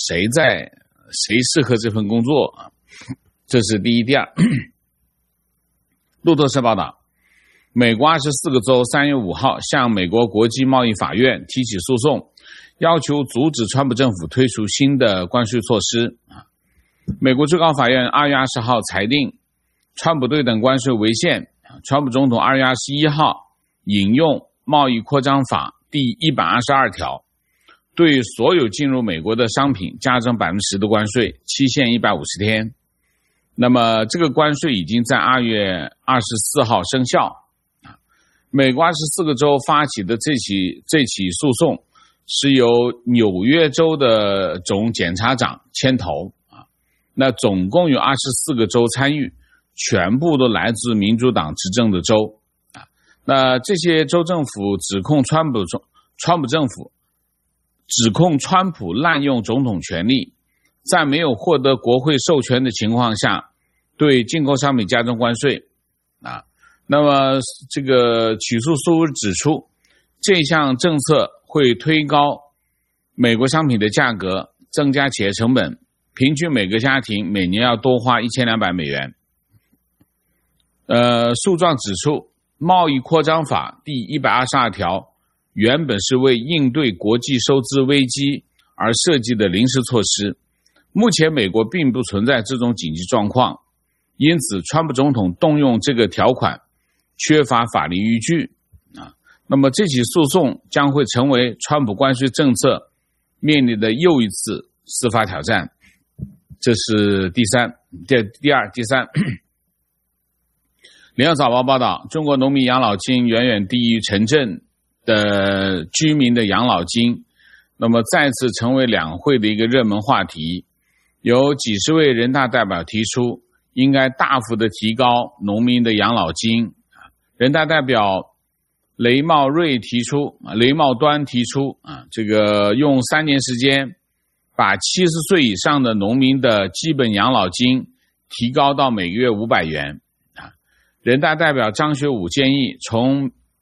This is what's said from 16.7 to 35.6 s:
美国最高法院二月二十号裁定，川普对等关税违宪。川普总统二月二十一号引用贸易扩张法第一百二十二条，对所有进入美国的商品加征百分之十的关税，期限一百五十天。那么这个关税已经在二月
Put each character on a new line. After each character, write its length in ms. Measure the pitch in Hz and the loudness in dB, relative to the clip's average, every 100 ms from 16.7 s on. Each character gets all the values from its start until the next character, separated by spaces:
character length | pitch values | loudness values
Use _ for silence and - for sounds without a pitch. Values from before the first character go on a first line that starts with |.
| _ _ _ - 117 | _ _ _ -12 -2
美 140 | 131 | 2
国 140 | 127 147 | 2 2
最 100 | 170 | 2
高 160 | 165 | 2
法 160 | 135 120 | 2 2
院 160 | 127 123 | 2 2
二 220 | 139 147 | 0 2
月 80 | 139 | 0
二 100 | 131 | 0
十 60 | 131 | -2
号 200 | 117 120 101 | -2 -2 -2
裁 160 | 92 104 | -4 -2
定， 260 | 147 123 - _ _ _ _ _ - | 0 -2 -6 _ _ _ _ _ -6
川 240 | 165 165 | -2 0
普 80 | 127 | 0
对 160 | 151 | 0
等 180 | 123 110 | 0 2
关 160 | 123 131 | 2 2
税 140 | 123 | 0
违 180 | 117 110 | 0 0
宪。 340 | 113 175 117 - _ _ - | 0 0 -2 -6 _ _ -20
川 200 | - 139 | -4 -2
普 80 | 143 | 0
总 180 | 123 135 | 0 2
统 100 | 117 | 2
二 160 | 107 135 | 2 2
月 80 | |
二 120 | 131 127 | 0 -2
十 180 | - | -4
一 140 | 143 151 | -2 0
号 480 | 147 143 - - _ _ _ - | 2 0 -2 -10 _ _ _ -4
引 280 | 104 98 | 0 2
用 340 | 123 160 131 - _ | 2 2 0 -6 _
贸 260 | - 147 135 | -2 0 2
易 100 | 117 | -2
扩 180 | 101 143 | -2 -2
张 240 | 131 139 127 | 2 0 0
法 280 | 95 65 - _ | -2 -4 -12 _
第 220 | 151 127 110 | -4 -4 -2
一 100 | 156 | -2
百 120 | 131 | 0
二 180 | 85 110 | 0 0
十 100 | 117 | 0
二 200 | 139 123 | 0 0
条， 320 | 92 71 67 _ _ _ _ _ _ _ - | -4 -8 -10 _ _ _ _ _ _ _ 2
对 260 | 165 139 | 4 4
所 320 | 113 - 123 | 0 -2 0
有 160 | 180 117 | 2 0
进 180 | - 143 | -2 -2
入 140 | 131 | -2
美 180 | 113 82 | -2 -4
国 160 | 82 113 | -2 -2
的 120 | 117 | 0
商 260 | 135 139 | 0 0
品 240 | 120 92 - | -2 -6 -6
加 200 | 135 123 | -2 0
征 180 | 117 117 | 0 -2
百 120 | 87 | -2
分 100 | 98 | -2
之 100 | - | -4
十 80 | 98 | -2
的 100 | 101 | 0
关 200 | 107 104 | 0 0
税， 320 | 117 107 - - | -2 -2 -4 -10
期 200 | - 135 | -2 0
限 240 | 131 123 | 0 0
一 40 | 117 | 0
百 160 | 110 | 0
五 60 | 92 - | -2 -4
十 120 | - | -4
天。 320 | 104 110 110 - _ _ _ _ _ _ _ - | -2 -2 -4 -10 _ _ _ _ _ _ _ 0
那 120 | 123 | 2
么 380 | 123 117 113 110 | 4 4 2 0
这 140 | 175 | 0
个 100 | 160 | 0
关 260 | 131 151 143 | 2 2 0
税 180 | 165 | -2
已 120 | 107 80 | -2 -2
经 180 | 117 | -2
在 140 | 117 127 | 0 2
二 240 | 90 127 | 2 2
月 500 | 117 110 | 0 0